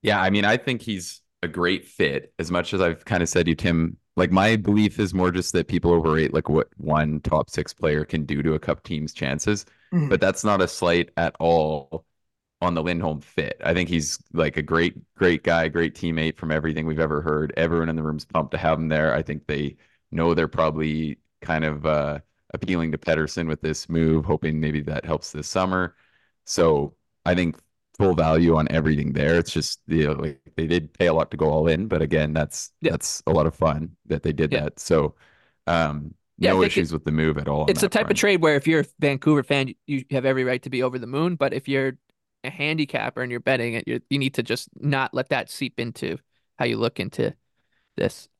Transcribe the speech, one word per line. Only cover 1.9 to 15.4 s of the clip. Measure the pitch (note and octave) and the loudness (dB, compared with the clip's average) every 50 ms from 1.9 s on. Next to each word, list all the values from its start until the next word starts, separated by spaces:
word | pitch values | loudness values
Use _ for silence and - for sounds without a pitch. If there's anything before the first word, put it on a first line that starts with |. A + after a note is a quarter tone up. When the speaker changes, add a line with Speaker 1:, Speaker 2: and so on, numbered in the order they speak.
| - - F2+ D2 C#2 C#2 - - _ - | -2 0 0 0 0 -2 -6 -8 _ -8
Speaker 1:
As | E2+ D#2+ | -6 -2
much | F2+ F2 F2 - - | -2 -2 -2 0 0
as | F#2+ | 2
I've | F#2 E2+ E2 - - | 2 2 0 -2 -4
kinda | - G#2 F2 E2+ | -2 0 0 0
said | E2 - F2+ E2+ E2 | 2 2 2 2 2
you, | D#2+ | 2
Tim, | - - F#2 E2+ E2 E2 E2 - - _ _ _ | 2 2 2 2 2 2 0 -2 -8 _ _ _
like, | - F#2 E2+ | 0 2 4
my | F2+ F#2 G2 A2 A2+ | 4 4 4 4 4
belief | A2 G2 G2+ G#2 G#2+ G#2+ G#2 - - | 2 2 2 2 4 4 2 2 0
is | G#2+ F#2+ F2 | -2 0 0
more | F#2 F2+ F2+ | 2 2 2
just | F2 F#2 F2 - - | 2 0 -4 0 0
that | F2+ D#2 - | -2 0 0
people | G2 E2+ - E2+ E2+ | -2 0 4 4 4
overrate, | E2+ D#2+ D#2+ D#2 D#2+ D#2 C#2 - | 4 4 4 2 4 2 2 2
like, | D#2 D#2 - | 0 0 2
what | D2+ D#2 - - _ | 2 2 0 0 _
one | - D2 D#2 D2+ D2+ D2+ D2+ D2+ D2+ | -10 -2 0 2 2 2 0 -2 -2
top | - - D#2 D2+ - - | -2 0 0 0 0 -2
six | - - D2+ - - | -4 -6 -6 -6 -8
player | _ - D#2 D2+ D2+ D2+ | _ 0 0 0 0 -2
can | - - E2 D2+ | -2 -4 -4 -4
do | C#2 D2 C#2+ C#2+ | -2 -4 0 0
to | D#2+ D#2 | 0 0
a | D2+ | 0
cup | - - D2+ - _ | 0 -2 -4 -4 _
team's | - F2 D2+ D2+ D2+ - | -8 -6 -6 -6 -8 -6
chances. | - - C2+ C2+ D#2+ - G#2+ G#2 G2+ - _ _ _ _ _ - | -6 -4 -4 -4 -2 0 -2 -2 -2 -4 _ _ _ _ _ -2
Speaker 2:
Mm-hmm. | F3 D3+ C#3 | -2 0 2
Speaker 1:
But | - - | 2 2
that's | - F#2+ F#2+ - - | 2 2 0 0 0
not | G#2+ G#2 F#2+ | 0 2 2
a | F#2 E2+ | 2 0
slight | - - - F2 E2+ F2 E2+ - _ | 0 -2 0 2 2 2 0 0 _
at | - E2+ D#2 - - | -2 -2 -2 -2 0
all | E2 E2 E2 E2 D#2 D#2 D#2 D2 C2+ _ - D#2+ _ _ _ _ _ _ _ _ _ _ _ _ | 2 2 4 4 2 0 -2 -4 -8 _ -12 -12 _ _ _ _ _ _ _ _ _ _ _ _
on | F2 F2+ F2 | -2 -2 0
the | E2 D#2+ | 0 -2
Lindholm | F2 F2 E2+ F2 D#2+ D#2 C#2+ | -2 -2 -2 -2 -2 -4 -4
fit. | - _ _ - D2+ - - - - | -8 _ _ -6 -4 -4 -6 -4 -2
I | - E2+ | 0 0
think | F2+ F2+ E2 | 0 0 0
he's, | F2 E2 D2+ - - - - _ - | 0 -2 -2 -2 -8 -10 -12 _ -2
like, | E2 D#2+ D2+ D2 | 0 0 0 0
a | D#2+ D2+ | -4 -4
great, | D2+ E2 E2 E2+ F2 - - - _ _ | 0 0 2 2 0 -2 -6 -20 _ _
great | - G2 F2+ E2+ D2+ | 0 2 2 2 2